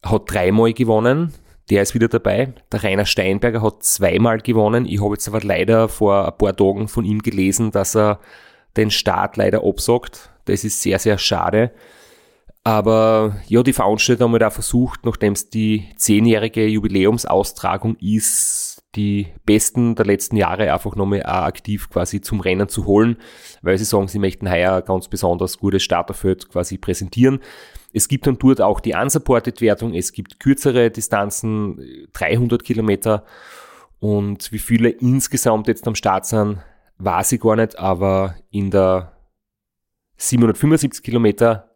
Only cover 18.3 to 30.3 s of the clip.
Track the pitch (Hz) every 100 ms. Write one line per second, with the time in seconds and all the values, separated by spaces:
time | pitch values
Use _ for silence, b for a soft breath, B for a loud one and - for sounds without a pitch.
18.3 | - - - - - _ - 104 101 98
19.3 | - - 107 - - 120 113 101 98 -
20.3 | 110 90 92 101 82 - 87 98 101 -
21.3 | 92 80 - - 104 - - 90 98 -
22.3 | 107 92 95 101 - 101 101 113 117 B
23.3 | B B B 85 95 104 104 95 104 98
24.3 | - 98 87 92 92 90 95 - 92 92
25.3 | 87 92 - 101 95 - 87 87 98 95
26.3 | 92 - - 87 92 - 90 90 - 127
27.3 | 131 B B B B B 110 - 135 -
28.3 | 131 131 131 98 101 - 82 131 156 -
29.3 | 123 120 - 113 101 117 87 180 - -